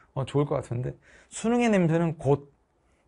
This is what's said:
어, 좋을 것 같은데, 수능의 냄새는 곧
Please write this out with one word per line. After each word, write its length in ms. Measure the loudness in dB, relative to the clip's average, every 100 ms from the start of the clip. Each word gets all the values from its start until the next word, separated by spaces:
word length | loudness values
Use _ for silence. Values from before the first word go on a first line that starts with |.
| _
어, 120 | -8 -4
좋을 200 | -2 0
것 100 | -2
같은데, 380 | -4 -6 -6 -10 _ -20 _
수능의 400 | -6 -2 0 2
냄새는 480 | 4 2 2 0 -2
곧 340 | 0 0 -2 _ _ _ _ _